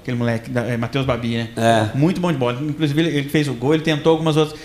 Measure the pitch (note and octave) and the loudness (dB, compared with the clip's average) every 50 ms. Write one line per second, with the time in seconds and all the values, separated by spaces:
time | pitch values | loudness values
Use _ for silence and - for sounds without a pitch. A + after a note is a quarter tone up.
0 | - C3 B2 A#2+ A#2+ A#2 A#2 A2+ - C3+ B2+ A#2+ A2+ B2 A#2+ A#2 A#2 A2+ - C#3 | -8 -6 -4 -2 0 0 -2 -2 -4 -4 -4 -4 -2 -2 -2 -4 -4 -2 -2 -2
1 | B2+ C3+ B2 A#2 A#2+ A#2 A#2 A#2 A2+ A2+ - A#2 A2+ A2+ A2+ A2 G#2+ G#2 - C3 | -2 0 -2 -2 -2 -2 -2 -2 -4 -6 -4 0 2 4 4 4 2 0 2 2
2 | D3 F3+ F#3+ F#3+ F3 F3 D#3 C3 B2 A#2+ A#2+ C3 D3+ D3+ C#3 D#3 D#3+ C#3+ C#3 D#3+ | 2 2 2 2 0 0 0 0 0 -2 -2 -2 -4 -6 -2 -2 -2 0 2 0
3 | E3+ D#3+ C#3 C#3+ C3+ C#3+ - D#3 D3 C#3 B2 A#2+ B2 C#3+ D#3+ D#3+ D3+ D#3+ D#3 C#3+ | 0 2 0 -2 -4 0 0 0 0 0 -4 -2 0 2 2 2 2 0 -2 2
4 | - D#3+ E3 D#3 D#3+ D#3+ D3 D#3 D3+ D3 - - - | 4 2 2 4 2 2 2 2 2 0 -2 -14 -18